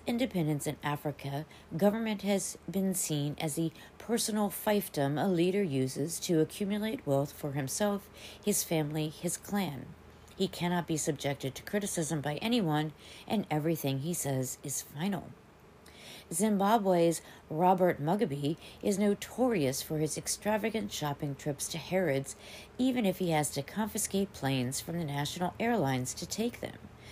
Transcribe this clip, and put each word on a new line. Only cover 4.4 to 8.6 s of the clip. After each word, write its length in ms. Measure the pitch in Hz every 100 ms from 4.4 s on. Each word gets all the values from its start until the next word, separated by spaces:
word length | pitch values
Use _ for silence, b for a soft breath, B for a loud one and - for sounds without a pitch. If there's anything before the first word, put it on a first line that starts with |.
| 202
fiefdom 680 | - 214 208 - - 139 147
a 80 | 190
leader 360 | 175 180 196
uses 560 | 190 135 131 143 151 -
to 220 | - 160
accumulate 640 | 156 - 196 208 214 269 -
wealth 240 | 139 135
for 220 | - 151
himself, 540 | 139 135 - 208 202 - B B B 208
his 180 | 196